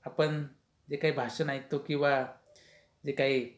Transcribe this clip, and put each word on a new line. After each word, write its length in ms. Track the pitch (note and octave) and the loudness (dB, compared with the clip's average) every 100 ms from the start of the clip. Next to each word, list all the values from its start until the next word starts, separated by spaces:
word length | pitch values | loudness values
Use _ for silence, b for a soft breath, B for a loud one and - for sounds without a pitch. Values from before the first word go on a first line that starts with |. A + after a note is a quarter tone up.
आपण 420 | - - D3+ D3+ C#3+ - _ _ - | -10 0 2 2 -6 -12 _ _ -10
जे 60 | C#3+ | -2
काही 180 | D#3 | 0
भाषण 360 | C#3 A#2+ - D3+ | 0 -2 -2 -2
ऐकतो 280 | C3+ C3+ C#3+ | -2 -4 -6
किंवा 480 | C#3+ D3 C#3+ C#3 C3 - _ - b b b _ C#3+ | -2 2 4 2 0 -8 _ -20 b b b _ -6
जे 60 | |
काही 360 | C#3 C3+ C3+ A#2+ | 0 2 2 0